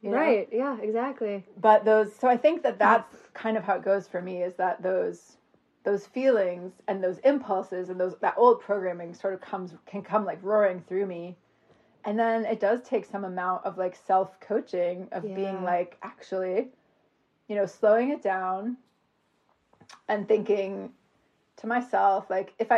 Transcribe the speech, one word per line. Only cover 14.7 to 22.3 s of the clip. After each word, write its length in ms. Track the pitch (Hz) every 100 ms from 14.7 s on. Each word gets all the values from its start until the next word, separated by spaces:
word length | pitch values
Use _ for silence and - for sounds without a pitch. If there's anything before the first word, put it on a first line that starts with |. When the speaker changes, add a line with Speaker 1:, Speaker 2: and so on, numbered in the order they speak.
| 180 175 180 185
Speaker 1:
of 100 | 185
being 360 | 208 190 196 190
Speaker 2:
Yeah. 60 |
Speaker 1:
like, 360 | 180 180 175 -
actually, 680 | 208 - - 190 185 190 262 _ _ _ _ _ _ _ -
you 80 | 208
know, 120 | 190
slowing 420 | - 214 220 254
it 140 | 285
down 540 | 196 190 185 190 220 247 _ _ _ _ _ _ _ _ _ _ - - -
and 200 | 208 196
thinking 640 | 214 214 208 196 196 190 _ _ _ _ _ _ _
to 100 | 220
myself, 600 | 247 247 196 196 190
like, 240 | -